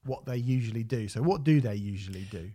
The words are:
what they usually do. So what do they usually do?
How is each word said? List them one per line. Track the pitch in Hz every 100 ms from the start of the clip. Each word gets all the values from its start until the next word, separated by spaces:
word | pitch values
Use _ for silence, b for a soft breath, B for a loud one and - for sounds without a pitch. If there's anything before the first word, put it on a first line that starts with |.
what | 135 131 -
they | 123
usually | 120 127 117 113
do. | 113 123 104
So | 107
what | 156 190
do | 143 151
they | 123
usually | 104 101 98 98 92 95
do? | 98 87